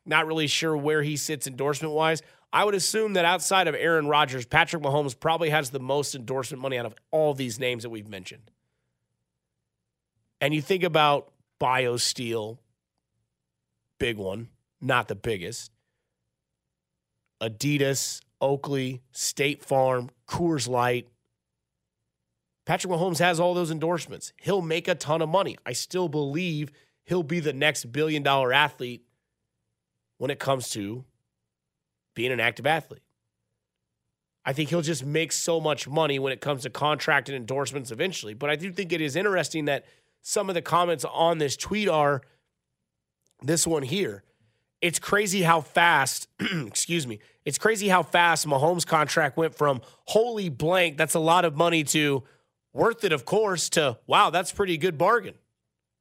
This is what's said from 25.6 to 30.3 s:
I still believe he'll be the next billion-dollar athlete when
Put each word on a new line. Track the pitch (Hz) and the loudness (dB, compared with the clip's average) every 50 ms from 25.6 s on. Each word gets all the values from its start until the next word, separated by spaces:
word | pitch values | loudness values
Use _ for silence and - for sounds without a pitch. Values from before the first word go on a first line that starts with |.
| _ | _
I | - 127 | -8 -8
still | - - - - 180 180 160 | -8 -8 -4 -4 -2 -2 -2
believe | 139 151 143 139 139 170 185 175 156 147 151 139 - _ _ _ _ _ _ | -2 -2 -4 -2 -4 -4 -4 -4 -4 -4 -6 -8 -10 _ _ _ _ _ _
he'll | - 175 185 165 | -2 -2 -2 0
be | 131 - - | -2 -2 -2
the | 143 151 131 | -2 -2 -2
next | 135 147 151 147 - - | 2 0 0 0 0 -6
billion-dollar | 120 117 147 156 156 151 151 139 139 139 135 131 123 127 | -6 -2 -2 0 0 0 0 2 2 4 4 4 4 6
athlete | 143 151 143 - - 131 123 120 120 - _ _ _ _ _ _ _ _ _ _ _ _ _ _ _ _ _ _ _ _ _ _ _ | 6 4 4 0 -6 -10 -10 -10 -12 -16 _ _ _ _ _ _ _ _ _ _ _ _ _ _ _ _ _ _ _ _ _ _ _
when | 123 135 | -6 -6